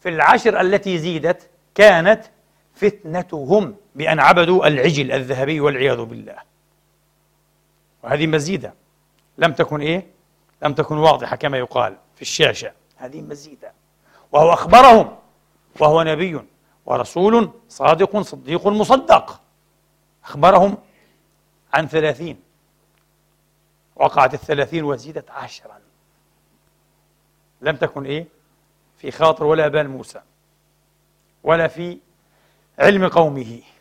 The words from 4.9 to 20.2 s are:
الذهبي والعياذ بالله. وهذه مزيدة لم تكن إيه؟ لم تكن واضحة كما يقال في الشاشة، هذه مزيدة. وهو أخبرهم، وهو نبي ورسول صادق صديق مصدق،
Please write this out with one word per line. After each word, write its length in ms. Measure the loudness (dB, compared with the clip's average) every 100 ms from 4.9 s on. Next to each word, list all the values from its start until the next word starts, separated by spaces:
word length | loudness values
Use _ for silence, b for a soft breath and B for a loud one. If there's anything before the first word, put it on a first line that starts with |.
| 0 -4
الذهبي 480 | -4 -6 -6 -4 -2
والعياذ 420 | -2 0 -2 -2
بالله. 340 | -8 -14 -18 -20 -20 _ _ _ _ _ _ _ _ _ _ _ _ _ _ _
وهذه 240 | -6 -4 -2
مزيدة 480 | -2 -4 -8 -10 _ _ _ _ _ _ -4
لم 140 | -4
تكن 280 | -2 -6 -4
إيه؟ 260 | -6 -6 -8 _ _ _ _ _
لم 120 | -6
تكن 220 | -4 -6 2
واضحة 400 | 2 2 -2 -8
كما 220 | -6 -6
يقال 380 | -6 -4 -4 -8 _
في 80 | _
الشاشة، 500 | -12 -2 -2 -2 -12 _ _ _
هذه 260 | -20 -18
مزيدة. 500 | -18 -20 -20 -20 -20 _ _ _ b b b
وهو 200 | 2 2
أخبرهم، 640 | 2 6 8 10 8 4 -8 _ _ _ _ _ -2
وهو 220 | 2 2
نبي 380 | 0 -4 -6 -8 -16 _ _ _ -8
ورسول 640 | -6 -6 -2 2 2 0 -8 _
صادق 520 | -2 0 2 0 -2
صديق 460 | -8 -14 -8 -4 -2
مصدق، 720 | -2 0 0 4 2 2 -20 _ _ _ _ _ _ _ _